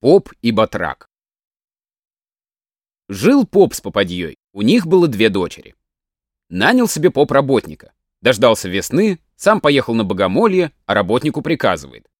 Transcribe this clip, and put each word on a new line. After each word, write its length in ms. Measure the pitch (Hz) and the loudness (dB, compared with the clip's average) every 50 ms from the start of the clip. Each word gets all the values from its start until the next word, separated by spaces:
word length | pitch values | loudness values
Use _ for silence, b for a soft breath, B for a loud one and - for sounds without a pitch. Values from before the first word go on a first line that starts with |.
Поп 300 | - 127 170 196 - - - _ - | 4 4 4 4 2 -2 -20 _ -4
и 100 | 117 110 | -2 0
батрак. 560 | 104 110 - - - 90 76 65 _ - _ _ _ _ _ _ _ _ _ _ _ _ _ _ _ _ _ _ _ _ _ _ _ _ _ _ _ _ _ _ _ _ _ _ _ _ _ _ _ _ _ | 0 0 0 -2 -6 -6 -6 -8 _ -18 _ _ _ _ _ _ _ _ _ _ _ _ _ _ _ _ _ _ _ _ _ _ _ _ _ _ _ _ _ _ _ _ _ _ _ _ _ _ _ _ _
Жил 380 | 101 92 110 190 277 285 240 | -12 0 2 2 4 4 2
поп 280 | - - 185 190 - - | 2 4 2 2 2 2
с 60 | - | -8
попадьей, 560 | _ 101 - 101 101 87 90 90 87 78 - _ _ _ _ | _ -6 -2 -2 -2 -2 -4 -6 -8 -8 -10 _ _ _ _
у 100 | 98 104 | -2 0
них 240 | 120 196 240 180 | 2 2 2 2
было 220 | 165 170 185 175 160 | 2 2 2 2 2
две 220 | 120 95 110 110 | 0 0 0 0
дочери. 440 | 95 101 87 - - - - - _ _ _ _ _ _ _ _ _ _ _ _ _ _ _ _ | 0 0 -4 -4 -8 -16 -20 -20 _ _ _ _ _ _ _ _ _ _ _ _ _ _ _ _
Нанял 380 | 85 90 104 151 240 254 240 214 | -4 -2 0 2 2 2 0 0
себе 220 | - 165 147 - | -2 0 -2 0
поп 220 | 120 131 147 - - | 2 2 0 2 2
работника, 600 | 139 143 135 139 113 - - 76 - - _ _ _ _ _ _ _ | -2 0 2 0 -2 -2 -4 -18 -18 -20 _ _ _ _ _ _ _
дождался 480 | - 117 127 98 123 120 110 - - 95 | 0 0 2 4 4 2 2 2 -2 -6
весны, 500 | 87 98 92 - - 151 208 220 185 - _ _ _ | -6 -6 -6 -2 -2 0 0 0 -2 -4 _ _ _
сам 240 | _ - 196 220 202 | _ 0 0 0 2
поехал 340 | - 151 147 135 123 - 120 | 2 2 2 2 0 0 -2
на 100 | 113 110 | -2 -2
богомолье, 680 | 90 98 92 98 92 92 151 220 226 185 185 175 151 _ _ _ | -2 -2 -2 -2 0 0 0 0 2 2 0 -2 -2 _ _ _
а 80 | - 98 | -4 -2
работнику 460 | 101 98 87 110 127 - 151 - 156 - | -2 0 0 -2 -2 -2 -4 -6 -6 -4
приказывает 680 | 156 165 - - 110 90 80 71 67 62 55 _ _ _ _ | -4 -4 -2 -2 -2 -2 -2 -6 -16 -20 -20 _ _ _ _